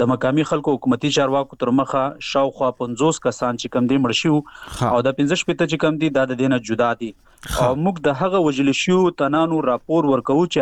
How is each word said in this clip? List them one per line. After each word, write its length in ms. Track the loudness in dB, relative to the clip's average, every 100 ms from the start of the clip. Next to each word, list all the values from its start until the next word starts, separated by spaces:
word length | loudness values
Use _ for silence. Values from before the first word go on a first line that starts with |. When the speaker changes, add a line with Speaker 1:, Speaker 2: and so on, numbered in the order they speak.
Speaker 1:
د 80 | 0
مقامي 320 | 0 0 0 0
خلکو 240 | -2 0 0
حکومتي 340 | 0 0 0 0
چارواکو 420 | 2 0 -2 -4
تر 100 | 0 0
مخه 260 | 0 0 -2 -4 -4
شاوخوا 400 | 0 0 0 -4
پنځوس 480 | -2 -6 0 0 0
کسان 380 | -2 -2 -4 -4
چې 100 | -4 -2
کوم 160 | 2
دي، 60 | 2
مړه 180 | 2 0
شوي. 200 | 2 0 -2 -10 -12 -4
Speaker 2:
ښه. 80 | 0
Speaker 1:
او 80 | 2
د 160 | 2 0
پنځه 160 | 0 0
شپېته 240 | -2 -2 -2
چې 60 | 0
کوم 160 | 0 0
دي، 60 | 0
دا 160 | 0 0
د 140 | 0
دې 80 | 0 0
نه 20 | -2
جدا 240 | 0 0 -2
دي. 80 | -8 -12 _ _ -8
Speaker 2:
ښه. 160 | -2
Speaker 1:
او 120 | 0 0
موږ 260 | -2 -2 -2
د 100 | -2
هغه 180 | 0 0 0
وژل 240 | 2 0
شویو 380 | 0 2 2 2
تنانو 520 | 0 0 0 0 0
راپور 440 | 0 -2 0 0 2
ورکوو 400 | 0 2 0 2
چې 140 | 0